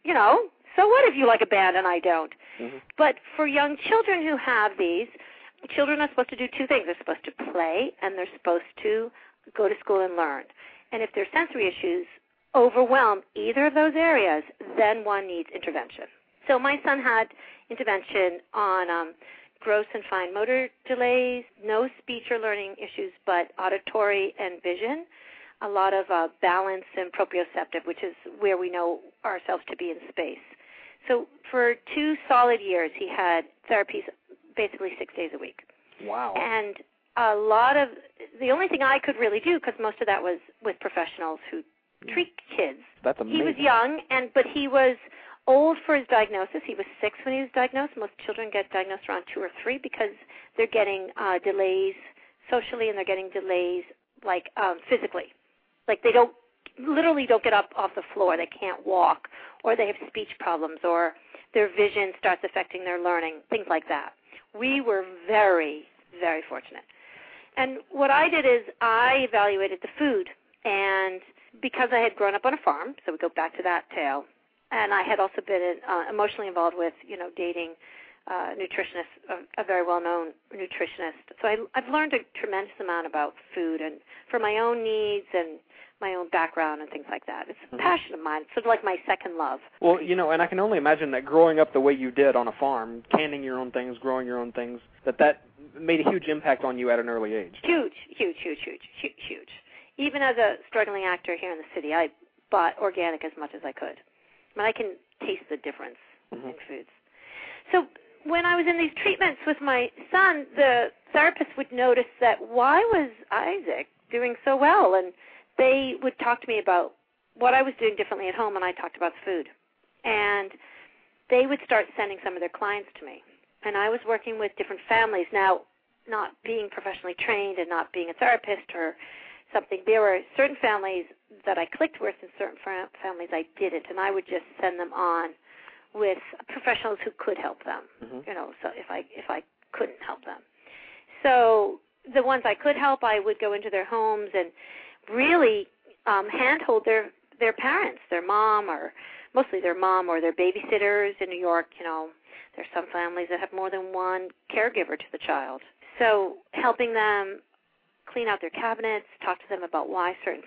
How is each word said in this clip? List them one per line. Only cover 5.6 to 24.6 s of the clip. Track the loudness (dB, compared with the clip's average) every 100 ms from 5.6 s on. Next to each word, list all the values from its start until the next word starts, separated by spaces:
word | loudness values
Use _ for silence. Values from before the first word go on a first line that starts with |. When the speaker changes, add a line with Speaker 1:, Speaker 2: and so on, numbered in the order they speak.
| -6
Speaker 1:
children | 0 0 2
are | 0
supposed | -2 -4
to | -4
do | -6 -4
two | 0
things. | 0 0
They're | -6
supposed | -6 -8 -10
to | -12 -6
play, | -2 -2 -2 -4 -4
and | -6 -6
they're | -8 -6
supposed | 0 0 -2 -6
to | -2 -2 -4 -10 -20 _ _ 0
go | 0
to | 0
school | 0 0
and | 0 0
learn. | -2 -4 -10 -20 -20 -20 _
And | -6
if | -6 -4
there's | -2
sensory | -2 -2 0 -2
issues, | -2 -2 -4 -6 -14 _ _ _ 6
overwhelm | 6 6 6 6 6 2 -2 -6
either | -2 2 4
of |
those | 4 4 4
areas, | 4 4 4 2 -2 -12 -6 2
then | 2 2
one | 0 -2 -4
needs | -8 -8
intervention. | -8 -6 -6 -8 -12 -20 _ _ _ 0
So | 2
my | 2 0
son | 0 0
had | 2 2 0 -6 -20 -20 -12
intervention | -6 -2 -2 -2 0 0 0 -8
on, | -2 0 0 0
um, | -2 -6 -12 -20 -20 -20 _
gross | 0 0 0
and | -6 -6
fine | -4 -4
motor | -2 0 0 -2 _ -6
delays, | 0 2 2 2 -2 -8 _
no | -2 0 0 -4
speech | -12 -10 -6
or | -4
learning | -2 -4 -6 -12
issues, | -12 -10 -10 -6 -2
but | 0 -2 -4
auditory | -4 -4 -2 0 2 2 -2 -4
and | -8 -6